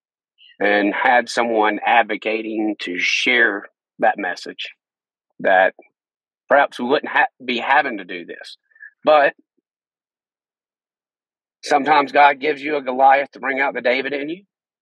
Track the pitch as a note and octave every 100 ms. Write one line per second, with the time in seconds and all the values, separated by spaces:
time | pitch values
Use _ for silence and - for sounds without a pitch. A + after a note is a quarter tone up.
0 | _ _ _ _ _ _ G2+ G#2 G2+ -
1 | B2+ B2 A#2 - A#2 A2 G#2+ G#2 G#2+ A#2
2 | A2 G#2 A2 A2+ A2 A2 G#2+ G2+ - F2+
3 | - - B2+ B2 A#2 G2+ - _ _ -
4 | A2 G#2 F#2 F2 E2+ D#2+ - - _ _
5 | _ _ _ _ G2 F#2 F#2+ - _ _
6 | _ _ _ _ _ C#3 C#3 - B2 D3
7 | - C#3+ D3 - B2+ A#2+ A#2+ C#3+ C#3+ G#2
8 | F2+ F2+ E2 - - - _ _ - _
9 | - D3+ C#3+ - _ _ _ _ _ _
10 | _ _ _ _ _ _ _ _ _ _
11 | _ _ _ _ _ _ - C#3+ C3+ D3+
12 | C#3 C#3+ C#3+ C#3 D3+ C#3 C#3+ D3 C3 B2+
13 | C3+ C#3 C3+ G#2+ B2+ C3+ C#3 B2 A#2+ C3
14 | C3+ C#3+ D3 F3+ G3+ _ _ _